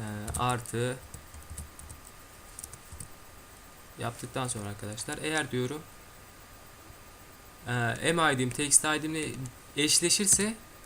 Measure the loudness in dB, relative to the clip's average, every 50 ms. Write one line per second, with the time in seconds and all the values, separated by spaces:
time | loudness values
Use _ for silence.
0 | -6 -4 -4 -4 -4 -4 -2 0 2 2 2 0 -2 -2 0 0 0 0 0 -4
1 | -8 -12 -14 -14 -14 -14 -14 -14 -12 -12 -10 -10 -10 -12 -12 -14 -14 -14 -14 -16
2 | -16 -16 -16 -18 -18 -18 -18 -18 -18 -16 -14 -14 -14 -12 -14 -14 -14 -14 -12 -12
3 | -12 -12 -14 -16 -16 -18 -18 -18 -18 -18 -18 -18 -18 -18 -18 -18 -18 -16 -10 -6
4 | -4 -4 -4 -6 -10 -6 -2 -2 -2 0 -2 -2 -4 -6 -6 -6 -6 -6 -6 -6
5 | -4 -6 -4 -4 -2 0 2 2 0 2 2 2 2 2 0 -4 -8 -10 -14 -16
6 | -16 -18 -18 -18 -18 -18 -18 -18 -18 -18 -18 -18 -18 -18 -18 -18 -18 -18 -16 -16
7 | -16 -18 -18 -18 -18 -18 -18 -18 -18 -18 -18 -12 -4 0 2 2 4 2 2 2
8 | 4 4 6 6 6 6 6 6 4 2 2 2 4 8 8 8 8 8 2 4
9 | 2 0 0 0 -2 -2 -4 -6 -6 -8 -8 -12 -16 -6 2 4 6 8 8 8
10 | 8 8 6 6 8 8 8 8 6 2 0 -4 -10 -16 -18 -18 -18